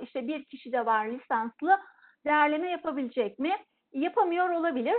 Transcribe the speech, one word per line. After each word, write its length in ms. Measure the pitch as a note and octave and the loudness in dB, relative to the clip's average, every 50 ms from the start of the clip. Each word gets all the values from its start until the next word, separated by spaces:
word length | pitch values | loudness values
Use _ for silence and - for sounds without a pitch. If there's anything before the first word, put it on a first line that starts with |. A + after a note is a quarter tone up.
| B3+ | -10
İşte 260 | - _ C4 A#3 A#3 | -10 _ -8 -6 -6
bir 160 | D#4 D4+ C4 | -6 -8 -8
kişi 280 | _ - C4 - B3 A#3+ | _ -18 -18 -10 -4 -4
de 140 | B3 A3+ | -2 0
var 200 | A3+ A3 G#3+ G#3+ | 2 0 0 0
lisanslı. 760 | A3 A#3+ C4+ - _ - A3+ A3+ A#3 - - D4 E4 G4 G4 - - _ _ _ - _ _ _ | -2 -6 -8 -6 _ -2 -2 -2 -4 -8 -4 2 2 2 2 2 -8 _ _ _ -20 _ _ _
Değerleme 440 | D4 D4 D4+ D4 D4 D4+ D4+ F4 F4+ | 2 4 4 4 4 2 0 -2 -4
yapabilecek 680 | F4 E4+ F4 D#4+ C#4+ C#4+ C4 A#3 - C4 A3+ G3+ G3+ - | -4 -4 -4 -6 -4 -4 -6 -4 -2 -2 -2 -2 -2 -4
mi? 180 | C4+ E4 F#4+ G#4+ - _ _ _ _ _ - | -4 -2 -2 -4 -6 _ _ _ _ _ -6
Yapamıyor 580 | C4+ D4 F4+ - G#4+ G#4 F4 E4+ F4 F4+ F4+ | -4 -4 0 2 2 2 2 2 0 0 0
olabilir. 440 | F4 E4+ D#4+ E4+ C4 B3+ A3+ C#4 G4+ | 0 0 0 0 0 0 0 2 2